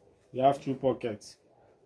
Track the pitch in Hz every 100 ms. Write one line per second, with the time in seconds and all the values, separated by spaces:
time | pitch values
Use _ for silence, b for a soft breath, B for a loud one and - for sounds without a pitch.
0 | _ _ _ 127 135 139 - - 135 110
1 | 120 107 - - _ _ _ _